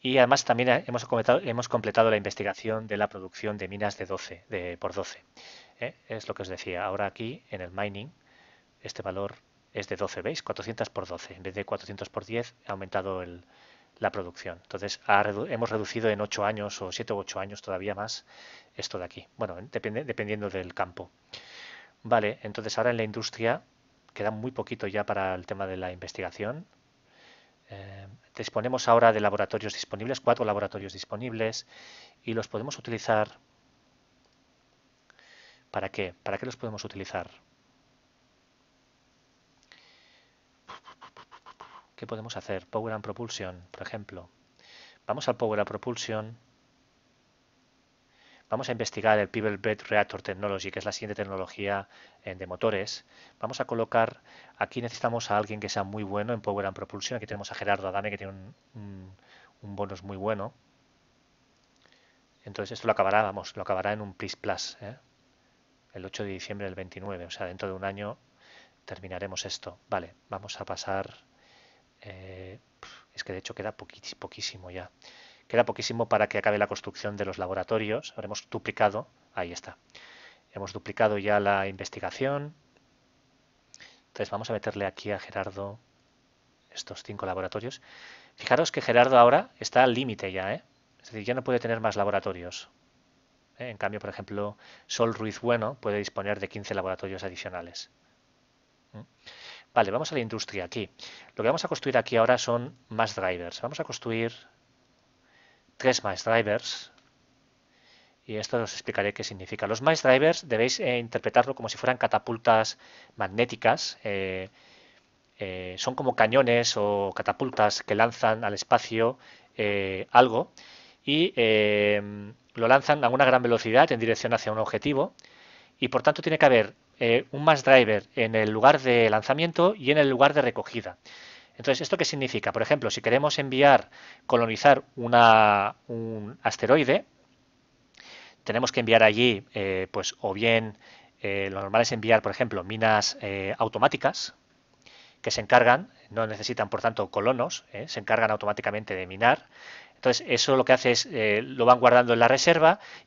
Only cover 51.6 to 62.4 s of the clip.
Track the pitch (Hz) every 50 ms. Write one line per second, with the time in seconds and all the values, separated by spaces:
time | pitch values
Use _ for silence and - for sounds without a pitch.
51.6 | 101 98 101 98 95 _ - - - - _ _ _ 101 92 90 95 87 90 -
52.6 | - 113 104 95 101 - - - _ _ _ - - - _ _ - 113 127 -
53.6 | 127 - 123 117 113 - - 117 113 113 - - _ - - - - - _ _
54.6 | 107 - - 120 120 117 - - - 120 117 117 - - 104 104 107 101 110 104
55.6 | 104 101 - 107 98 98 101 107 104 95 98 104 104 117 120 110 - 104 98 101
56.6 | 98 98 92 - 98 - - 101 - - 131 117 107 - 107 101 101 - 98 -
57.6 | 104 104 101 98 95 95 92 98 98 107 101 98 - 95 98 95 92 104 170 _
58.6 | _ _ _ 113 101 101 98 95 92 95 95 _ _ _ - - - _ _ _
59.6 | - 101 101 98 101 95 98 90 95 101 101 95 98 110 110 101 98 127 _ _
60.6 | _ _ _ _ _ _ _ _ _ _ _ _ _ _ _ _ _ _ _ _
61.6 | _ _ _ _ _ _ _ _ _ _ _ _ _ _ _ _